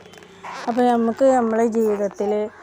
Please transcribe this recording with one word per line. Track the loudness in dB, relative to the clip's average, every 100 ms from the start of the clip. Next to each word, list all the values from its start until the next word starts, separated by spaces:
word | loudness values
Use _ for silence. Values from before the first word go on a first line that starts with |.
| -20 -20 -20 -20 -16 -14 -8
അപ്പോൾ | -2 2
നമുക്ക് | 2 0 2 4 4
നമ്മളെ | 2 0 0 2
ജീവിതത്തിൽ | 0 0 -2 -4 -2 -2 -4 -8